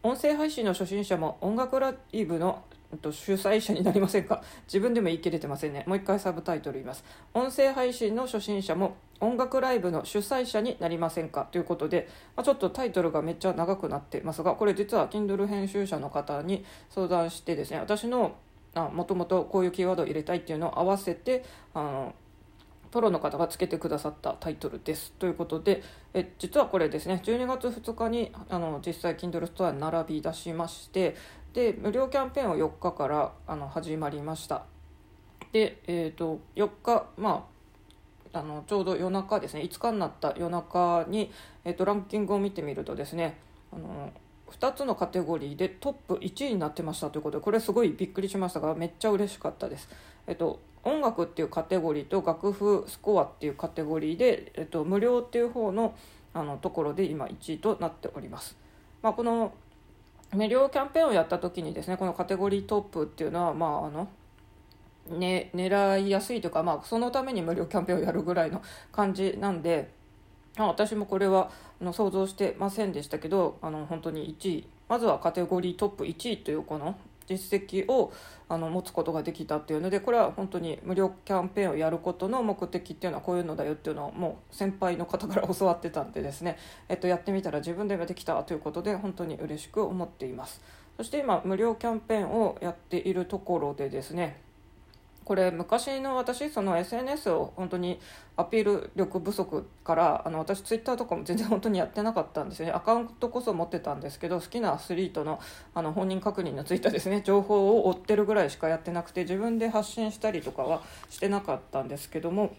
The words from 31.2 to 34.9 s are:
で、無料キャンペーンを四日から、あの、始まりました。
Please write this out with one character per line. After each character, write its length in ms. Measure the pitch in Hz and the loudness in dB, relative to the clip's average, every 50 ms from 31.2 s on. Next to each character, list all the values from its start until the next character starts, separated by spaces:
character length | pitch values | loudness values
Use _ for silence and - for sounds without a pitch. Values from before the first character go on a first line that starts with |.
| - - - - - - - | -14 -18 -18 -18 -20 -6 0
で、 200 | 233 247 226 - | 2 4 4 2
無 160 | - - 214 | 2 -2 0
料 160 | 208 247 262 254 | 2 2 0 2
キ 120 | 262 277 | 2 0
ャ 60 | 269 | 0
ン 40 | 254 | 2
ペ 120 | 254 285 | 0 0
ー 60 | 262 208 | 0 2
ン 20 | |
を 40 | 170 | 2
四 140 | 151 156 156 | 2 2 0
日 220 | - - - 180 | 0 -2 -2 -2
か 160 | 170 - 147 135 | 0 0 0 2
ら、 240 | 147 151 147 - - - - - | 2 2 2 0 -2 -10 -10 -8
あ 80 | 165 | -8
の、 120 | 151 143 139 | -6 -6 -6
始 300 | 139 165 160 165 156 156 | -6 -6 -4 -4 -4 -2
ま 140 | 156 143 | -2 -4
り 100 | 156 147 | -4 -4
ま 140 | 143 156 160 | -6 -6 -6
し 100 | 156 - | -6 -4
た。 200 | - 151 - - - - - - - | -4 -4 -4 -4 -10 -20 -20 -20 -20